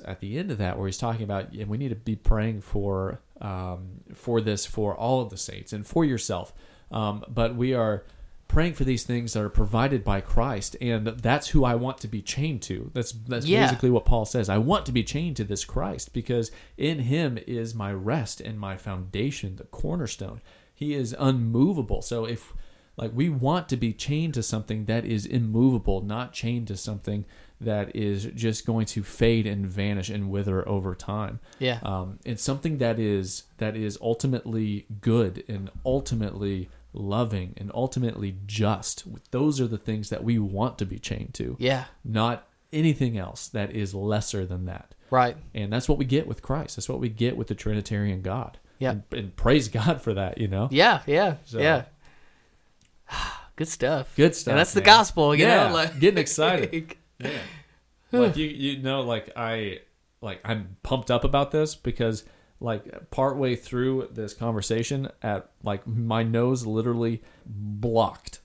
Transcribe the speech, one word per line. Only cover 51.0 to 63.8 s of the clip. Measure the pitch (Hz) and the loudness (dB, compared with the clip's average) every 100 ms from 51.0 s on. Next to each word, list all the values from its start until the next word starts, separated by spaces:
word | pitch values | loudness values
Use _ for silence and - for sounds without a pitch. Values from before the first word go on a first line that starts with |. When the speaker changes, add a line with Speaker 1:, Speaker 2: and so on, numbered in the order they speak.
| - | 2
Speaker 2:
yeah, | 151 196 147 - | 2 2 0 -6
Speaker 1:
So. | 113 | 0
Speaker 2:
yeah. | 147 147 - _ - - - _ _ _ _ _ _ _ - | 2 2 0 _ -20 -20 -20 _ _ _ _ _ _ _ -12
<sighs> | - - - - - | -8 -6 -8 -12 -6
Good | 160 | -6
stuff. | - 127 156 131 - | -2 0 0 0 4
Speaker 1:
Good | 156 - | 4 4
stuff, | - | 2
Speaker 2:
And | 143 | 4
that's | 175 | 4
the | 202 | 6
Speaker 1:
man. | 196 | 10
Speaker 2:
gospel, | 220 208 175 147 147 | 10 8 4 6 6
you | 202 | 8
Speaker 1:
Yeah, | - - | 8 6
Speaker 2:
know? | |
Like, | 160 160 139 | 4 0 4
Speaker 1:
getting | 175 185 | 6 6
excited. | 151 - 160 180 - 165 160 - | 2 2 2 2 0 -4 -8 -16
Speaker 2:
<laughs> | _ - | _ -10
Speaker 1:
Yeah. | 127 143 - 151 - _ _ _ - | -6 -6 -10 -16 -20 _ _ _ -2
Like, | 240 226 147 | 4 4 2
you, | 151 | -2
you | 151 139 135 | -2 -4 -2
know, | 135 135 | -2 0
like, | 120 113 - - | 0 -2 -4 -6
I, | 117 113 104 - - _ _ - | -4 -2 -4 -8 -16 _ _ -14
like, | 110 95 110 | -12 -8 -4
I'm | 110 92 95 | -4 -6 -10
pumped | - 127 117 | -4 -2 2
up | 120 - | 2 4
about | 139 143 | 2 2
this | 156 151 - | 2 0 -2
because, | 123 - 117 110 - - _ - | -6 0 0 -2 -8 -20 _ -8
like, | 117 107 - - - | -4 -4 -6 -16 -8
partway | - 135 135 131 120 | 0 0 2 0 0
through | - 123 | -2 0